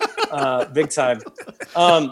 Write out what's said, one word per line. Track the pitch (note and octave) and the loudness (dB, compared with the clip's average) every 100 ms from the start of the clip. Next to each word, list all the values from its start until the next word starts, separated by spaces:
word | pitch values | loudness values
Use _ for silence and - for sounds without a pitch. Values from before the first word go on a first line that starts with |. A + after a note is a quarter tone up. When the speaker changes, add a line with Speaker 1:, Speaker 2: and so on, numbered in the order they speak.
| A4 | -8
Speaker 1:
<laughs> | - A4 | -4 -6
Speaker 2:
uh, | C#3+ C3+ B2+ B2 | -2 -2 -2 -2
big | C#3 D3 | -2 -2
time. | D3+ B2+ A2+ - - - - - - | 0 0 -2 -6 -18 -20 -16 -6 2
Um, | F3 E3 C3+ | 4 4 2